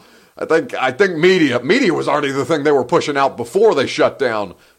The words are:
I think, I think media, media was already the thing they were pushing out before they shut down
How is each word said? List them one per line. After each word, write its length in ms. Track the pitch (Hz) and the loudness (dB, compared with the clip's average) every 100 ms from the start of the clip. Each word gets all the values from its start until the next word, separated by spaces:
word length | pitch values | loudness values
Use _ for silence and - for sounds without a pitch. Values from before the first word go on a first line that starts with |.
| _ _ _ - | _ _ _ -12
I 100 | 101 | -2
think, 260 | 160 - | 0 -2
I 180 | 92 131 | -4 -4
think 260 | 123 196 165 | 0 -2 2
media, 440 | 175 190 147 120 | 2 4 2 0
media 320 | - 233 240 | 0 0 2
was 160 | 143 - | 0 -2
already 240 | 143 143 | -2 -2
the 140 | 135 127 | -4 -2
thing 180 | 165 | 0
they 80 | 143 | 2
were 120 | 143 | 2
pushing 340 | 120 170 151 143 | 2 0 0 0
out 180 | 139 - | 0 -2
before 380 | 117 190 220 | -4 2 4
they 120 | 156 120 | 2 -2
shut 320 | - 131 - | 0 0 0
down 360 | 127 110 98 - _ | -2 -2 -6 -12 _